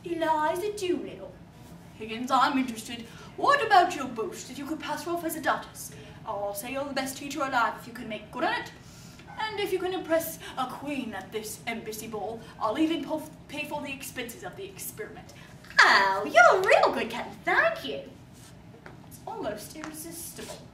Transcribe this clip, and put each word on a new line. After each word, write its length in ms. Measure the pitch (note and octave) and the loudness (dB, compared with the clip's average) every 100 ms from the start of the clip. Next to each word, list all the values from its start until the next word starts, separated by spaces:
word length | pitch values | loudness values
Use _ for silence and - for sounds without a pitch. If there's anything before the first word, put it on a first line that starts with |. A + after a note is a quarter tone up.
Eliza 680 | F4 E4 D#4 D4+ D#4 F4+ G#4 - | -4 0 2 4 4 2 -2 -2
Doolittle. 560 | F#4 C#4 G3 - - - - - - - - | 0 0 -2 -10 -14 -16 -20 -20 -20 -18 -18
Higgins, 360 | - A3 A3+ B3 | -12 -8 -6 2
I'm 280 | B3+ C#4+ C4+ | 4 6 4
interested. 440 | A#3 A3 - A#3 - - - - | 0 -4 -8 -10 -10 -16 -14 2
What 280 | F4+ C#5+ | 6 6
about 300 | G#4+ G4 F4 | 8 8 8
your 120 | D#4+ B3 | 2 -4
boast 420 | A3+ F#3+ - - | -4 -6 -6 -12
that 100 | C4 | -10
you 80 | C#4 | -6
could 140 | D#4 | -6
pass 240 | - D4 | -4 -4
her 80 | F4 | -2
off 120 | E4+ | -2
as 120 | D#4+ D#4+ | -2 -2
a 40 | |
duchess? 520 | - - - - - - - - - | 0 0 -4 -12 -14 -14 -16 -12 -8
I'll 280 | G3+ G3+ | -4 -4
say 180 | G3+ B3 | -4 -6
you're 120 | C4+ | -4
the 100 | C#4+ | -2
best 220 | C4+ C4+ - | -2 -2 -6
teacher 240 | C#4+ D#4 | -8 -2
alive 340 | C4 B3+ A3 - | 0 2 2 0
if 60 | - | -12
you 60 | |
can 160 | - A3 | -12 -10
make 220 | G#3+ - | -10 -8
good 140 | B3+ | -2
on 80 | F#4 | 0
it. 200 | A#4 - - - - - - - - | 0 -6 -14 -18 -18 -18 -18 -16 -6
And 220 | G#4+ G4+ | -4 -2
if 120 | F#4+ | 0
you 60 | F4+ | 0
can 160 | F4+ | 0
impress 440 | F#4 D4+ D#4+ D#4+ - - - | -4 0 0 0 -10 -10 -6
a 80 | B3+ | -6
queen 480 | - C#4 C#4 A3 | -6 -6 -4 -4
at 180 | F#3+ F#3+ | -8 -8
this 280 | G#3+ G#3+ - A#3+ | -8 -8 -8 -8
embassy 400 | A3 G#3+ G#3+ A3+ | -6 -8 -10 -8
ball, 340 | G#3+ G#3 A3+ - - | -6 -6 -8 -12 -2
I'll 180 | - C#4+ | -2 2
even 260 | D#4+ D#4+ | 2 2
po-, 180 | - D#4 - - - | -2 -4 -4 -14 -10
pay 160 | D4 | -8
for 160 | D4 D4 | -4 -4
the 100 | C#4+ | -6
expenses 540 | C4 - B3+ A#3 - | -8 -8 -8 -8 -8
of 120 | F#3 F#3 | -10 -10
the 80 | |
experiment. 680 | G3 - - - G#3 - - - - - - - | -12 -10 -10 -8 -12 -12 -18 -18 -18 -18 0 6
Oh, 440 | F#4+ D#4+ G4 G3 | 8 8 6 2
you're 360 | G#4 D#5+ E5+ G4 | 6 10 10 10
a 60 | G4 | 8
real 280 | - - | 8 8
good, 160 | A#3+ A3+ | 2 -4
Captain. 280 | B3 - - | -4 -8 -6
Thank 400 | E4+ A4 E5 - | 2 4 4 0
you. 160 | C4+ - - - - - - - - - - - - | -6 -8 -10 -18 -20 -20 -20 -20 -20 -20 -18 -18 -18
It's 120 | - - | -14 -10
almost 500 | A4 A#3 G#3 - D#4 | -6 -6 -6 -10 -12
irresistible. 800 | D#4 - E4 - - - - - - | -10 -10 -12 -12 -12 -12 -12 -14 -16